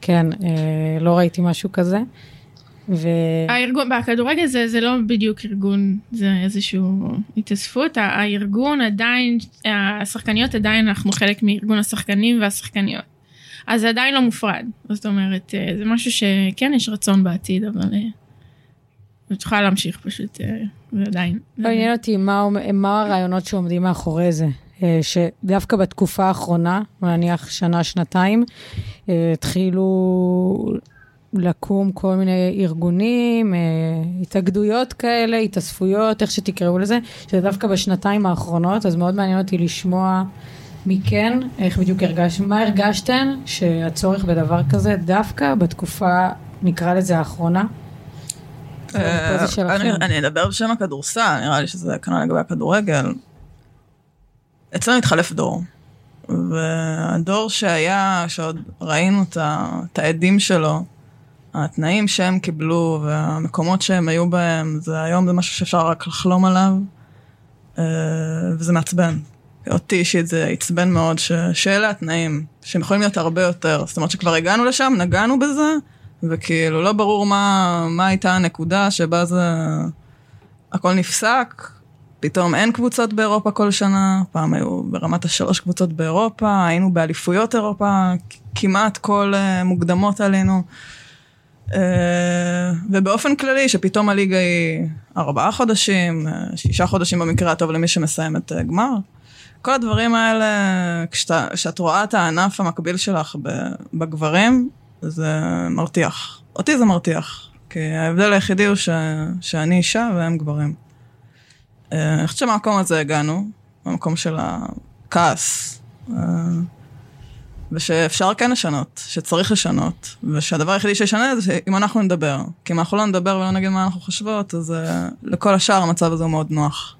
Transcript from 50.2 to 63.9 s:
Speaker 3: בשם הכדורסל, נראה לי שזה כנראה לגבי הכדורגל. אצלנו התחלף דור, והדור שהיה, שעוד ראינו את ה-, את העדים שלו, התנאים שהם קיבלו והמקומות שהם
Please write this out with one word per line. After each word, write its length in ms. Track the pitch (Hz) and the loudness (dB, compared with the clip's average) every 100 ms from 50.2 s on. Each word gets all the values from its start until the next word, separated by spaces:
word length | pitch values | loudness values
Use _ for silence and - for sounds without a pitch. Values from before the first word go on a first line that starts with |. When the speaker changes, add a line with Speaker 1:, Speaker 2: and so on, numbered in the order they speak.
| 151 156 185 | 0 0 -2
Speaker 3:
בשם 220 | 190 226 | 0 -2
הכדורסל, 680 | 233 190 139 143 226 220 151 | -2 -2 -6 -6 0 0 2
נראה 200 | 117 143 | 0 0
לי 60 | 175 | -2
שזה 320 | 185 170 - | -6 -6 -6
כנראה 220 | - 175 | -2 -2
לגבי 140 | 160 160 | 0 -2
הכדורגל. 680 | 170 165 151 196 208 147 135 - - - - - _ _ _ _ _ _ _ _ _ _ _ 190 | -2 -2 0 0 2 0 0 -4 -12 -20 -20 -20 _ _ _ _ _ _ _ _ _ _ _ -6
אצלנו 220 | - 254 | 0 2
התחלף 340 | 233 160 175 | 4 2 0
דור, 300 | 160 - - 175 _ - - - - - | -2 -2 -2 -8 _ -20 -20 -20 -20 -6
והדור 1200 | 170 175 160 160 160 160 160 165 175 165 202 220 | -2 -2 -2 -2 -2 -4 -4 -2 -2 0 -2 -2
שהיה, 760 | - 202 165 160 196 196 185 170 | -2 0 0 2 2 2 0 -2
שעוד 320 | - 160 165 - - | -4 -6 -6 -12 -12
ראינו 420 | 165 151 180 196 | -4 0 2 2
את 140 | 180 170 | 0 -2
ה-, 440 | 156 151 82 151 175 | -2 -2 -4 -6 -8
את 60 | - | -4
העדים 400 | 156 165 180 202 | -2 2 4 4
שלו, 460 | - 180 156 156 180 - - - - _ - | 4 2 2 0 -4 -12 -20 -20 -20 _ -12
התנאים 540 | 156 151 - 156 196 208 | -6 -6 -2 0 2 0
שהם 300 | - 185 185 | 0 0 0
קיבלו 600 | 185 160 160 170 165 160 | -2 -4 0 2 2 0
והמקומות 800 | 151 151 156 156 160 - 170 190 | -2 -2 -2 -2 -4 -2 0 0
שהם 260 | - | 2